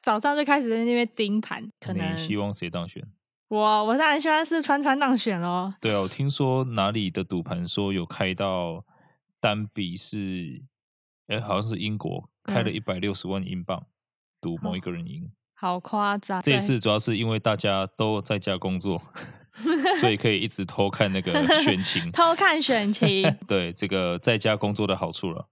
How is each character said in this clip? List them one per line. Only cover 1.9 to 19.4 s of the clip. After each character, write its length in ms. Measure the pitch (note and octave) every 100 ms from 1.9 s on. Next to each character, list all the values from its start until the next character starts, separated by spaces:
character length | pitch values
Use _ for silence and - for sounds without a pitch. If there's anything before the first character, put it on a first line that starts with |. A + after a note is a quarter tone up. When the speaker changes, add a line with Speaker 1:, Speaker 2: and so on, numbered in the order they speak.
Speaker 1:
能 220 | F#2+ F#2+ F#2
Speaker 2:
你 100 | -
希 120 | G#2
望 160 | G2+
谁 160 | G2+ F2
当 180 | F2 F2
选？ 160 | - G#2 _ _ _ _
Speaker 1:
我， 360 | G#3+ G#3+ G#3+ G#3+
我 120 | B3+
当 100 | D#4
然 140 | D4
希 80 | D#4
望 160 | D#4 D#4+
是 160 | E4
川 200 | D4 C#4+
川 160 | D4 C4+
当 200 | C#4 B3+
选 240 | A3+ F3+
咯。 320 | F3 F3 F#3+ G3
Speaker 2:
对 120 | A2+
啊， 60 | G2+
我 60 | F#2+
听 220 | - C#3
说 340 | C3+ C3+ B2+
哪 280 | B2+ A2+ G2
里 180 | A2+ F#2+
的 140 | F2+
赌 200 | F2+ F2+
盘 240 | E2 F2+ F2
说 240 | - G2
有 140 | G2 E2+
开 280 | - F#2+
到 520 | F#2 G2 F#2 F2 E2 - _ _ _ _ _
单 260 | A2 G#2 G#2+
笔 300 | - F2+ F2
是， 640 | - G#2+ G2 F#2 E2 B1+ C3 _ _ _ _ _ -
哎， 140 | G#2+
好 180 | G#2+ G2
像 40 | A2
是 80 | A2+
英 200 | G#2+ G#2+
国， 320 | - F2+ - _
开 180 | - G3+
了 100 | F#3
一 80 | -
百 200 | - F#2
六 140 | G2+
十 140 | F#2+ F#2
万 140 | F#2+
Speaker 1:
嗯。 60 | F#2
Speaker 2:
英 160 | F#2
镑， 240 | E2+ F#2 - _ _ _ _ _
赌 180 | E2+ E2+
某 160 | - F#2
一 20 |
个 120 | F#2
人 140 | F2 E2+
赢。 200 | D#3 F3
Speaker 1:
哦， 60 | - _
好 260 | _ F#3+ F3+
夸 380 | - G#3+ G3+ G3+
张。 240 | - F#3+
Speaker 2:
这 140 | E3 B2+
一 20 |
次 220 | - B2
主 100 | G#2+
要 80 | G#2+
是 180 | A2+ A2+
因 120 | A2+
为 100 | A2
大 180 | A2+ G#2
家 320 | G#2 G2 F#2+ -
都 240 | A2 G#2+
在 200 | F#2 G#2
家 180 | F#2 F#2
工 220 | F#2+ F#2
作， 200 | G2 E2 - - - -